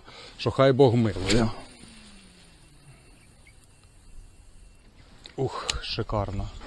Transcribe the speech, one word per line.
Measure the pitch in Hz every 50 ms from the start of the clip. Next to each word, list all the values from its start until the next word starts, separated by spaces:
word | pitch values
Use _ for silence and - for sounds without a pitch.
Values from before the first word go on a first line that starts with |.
| - - - - - - -
що | - - 123
хай | - - 135 139
Бог | 131 120 143 127 107
милує. | 123 113 107 - 92 90 - 107 120 117 110 104 - - - - - - - - - - - - - - - - - - - - - - - - - - 143 - - - - - - - - - - - - - - - - - - - - - - - - - - - - - - - - - - - - - - - - - - - - - - - - -
Ух, | - - - - - - - - -
шикарно. | - - - - 104 - - 107 101 101 98 98 98 101 - - -